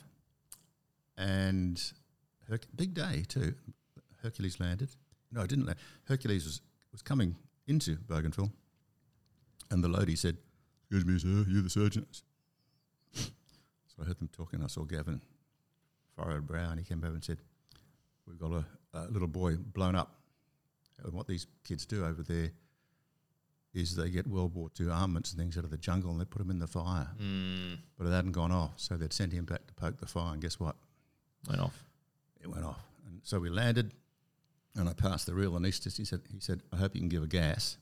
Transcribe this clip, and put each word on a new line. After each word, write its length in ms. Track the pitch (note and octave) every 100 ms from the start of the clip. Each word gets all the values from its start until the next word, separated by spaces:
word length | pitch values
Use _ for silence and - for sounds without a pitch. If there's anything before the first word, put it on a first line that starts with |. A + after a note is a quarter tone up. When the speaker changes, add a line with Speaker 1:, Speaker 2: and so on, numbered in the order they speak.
| - _ _ _ _ - _ _ _ _ _ -
Speaker 1:
And 600 | F#2+ F#2+ F#2+ F#2+ F2+ F2 - - _ _ _ _ -
Herc-, 180 | A2+ -
big 200 | - F#3+
day 300 | E3 - D#2 F#2
too. 260 | - D#2+ - - - _ - - -
Hercules 360 | A#2 - F#2+ -
landed. 300 | F2 G2+ C#3 - _ _ _
No, 100 | G#2
it 60 | F#2
didn't 180 | C#3 G2+
land. 120 | - - - -
Hercules 360 | C3+ G#2+ G2
was, 160 | D#2 D#2 - _ _
was 100 | G#2
coming 340 | - C#3 F#2 E2 - _ -
into 300 | D3+ - D#2+ -
Bougainville, 420 | D#2+ D#2+ D2+ G2+ - _ _ _ _ _ _ _ _ _ - -
and 120 | F2+
the 40 | F2
lady 280 | F2 F#2 D#2+
said, 200 | F2 E2 - _ _ _ -
"Excuse 140 | G2
me, 140 | F2 F2+
sir, 260 | F2+ G2 G2+
you're 140 | G2
the 80 | F#2
surgeon." 360 | G#2 G#2 G#2+ - - - _ _ _ _ _ _ _ _
So 880 | - - - _ - _ _ _ -
I 20 | D#2+
heard 120 | E2+
them 100 | D2+
talking. 300 | - D#2+ D2
I 40 | C#2
saw 160 | -
Gavin 360 | D#2 D#2+ D2+ C#2+ - _ _ _ _ _ _ _ _ -
furrowed 300 | E2 D2+ D2
brow, 240 | E2 E2+
and 80 | E2
he 60 |
came 180 | F2+ E2
over 100 | E2
and 80 | D#2+
said, 140 | - D#2+ - _ _ - - _ _ _ -
"We've 120 | E2+
got 140 | D#2+
a, 120 | E2 D2+ - _
a 120 | E2+ E2
little 180 | G#2 F2
boy 280 | F2 F2+ D#2+
blown 380 | G#2+ F#2+ F#2
up." 200 | F#2 - - _ _ _ _ _ _ _ -
And 80 | -
what 140 | E2+ -
these 200 | F2+ - _
kids 200 | - D#2+ -
do 180 | G#2+
over 180 | E2 D#2+
there 280 | D#2+ E2+ E2 - _ _ _ _ _ _ _ _ _ _ _
is 200 | F#2 E2+
they 140 | F2 E2+
get 160 | F2+ -
World 280 | F#2+ F2+
War 160 | F2 E2
Two 160 | - E2+
armaments 400 | E2 F#2+ E2 -
and 80 | E2+
things 160 | E2+ E2+
out 60 |
of 60 | E2+
the 60 | D2+
jungle, 320 | - F2+ F2+
and 100 | E2
they 40 |
put 160 | F2 -
'em 100 | F#2
in 80 | F2+
the 80 | E2
fire. 420 | F2 E2+ F2+ C#2+ G2+
Speaker 2:
Mm. 580 | G2+ F#2+ F#2 F#2 F2+ E2+ - -
Speaker 1:
But 80 | F2
it 40 |
hadn't 220 | F2+ F2+
gone 200 | F2 E2+
off, 200 | F2+ D#2 -
so 200 | - E2+
they'd 160 | D#2
sent 200 | - F2+
him 120 | F2
back 220 | D#2+ - -
to 80 |
poke 240 | - E2 -
the 80 | -
fire, 260 | - E2
and 100 | D2+
guess 160 | G2+ -
what? 160 | E2 - _ _ _ _ _ _ -
Speaker 2:
Went 120 | G1+
off. 240 | G1+ - - _ _ _ _ _
Speaker 1:
It 80 | -
went 160 | E2
off. 180 | D#2+ C2+ - - G#2+
And 140 | E2+
so 160 | - G2+
we 100 | F2
landed, 420 | F2+ A#2+ A#2 G#2+ - _ _ _ _ _ _ _ G#2
and 120 | F2
I 40 |
passed 340 | D#2+ F#2+ F2+ -
the 80 |
real 180 | F2+ G2
anaesthetist. 440 | F2 F#2 F#2 - -
He 80 |
said, 160 | G#2 F2+ -
he 60 | G2
said, 220 | - F2 -
"I 40 | F2
hope 180 | F#2+
you 60 | -
can 80 | E2+
give 140 | E2+
a 40 | D#2
gas," 500 | F2+ D#2 - - -